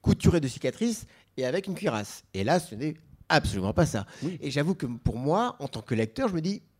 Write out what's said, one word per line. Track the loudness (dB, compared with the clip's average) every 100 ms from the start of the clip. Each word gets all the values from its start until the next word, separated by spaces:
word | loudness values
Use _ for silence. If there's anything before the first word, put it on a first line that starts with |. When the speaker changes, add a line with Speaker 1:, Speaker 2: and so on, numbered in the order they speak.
Speaker 1:
couturé | 4 4 6 4
de | 2
cicatrices | -2 -4 0 -2 -2 -10 -20 _ -6
et | -2
avec | -2 -4
une | -4
cuirasse. | -2 -2 -4 -12 _
Et | -2 2
là, | 2
ce | 0 -6
n'est | -6 -8 -16 -20 2
absolument | 2 4 0 0
pas | 4 2
ça. | 2 -6 -6
Speaker 2:
Oui. | -8 -6
Speaker 1:
Et | -4
j'avoue | 0 0
que | -2 -4
pour | -2 -2 -2
moi, | 0 2 0 -4
en | -10
tant | -10
que | -2 0
lecteur, | 0 0 0
je | 0
me |
dis | -4 -6 _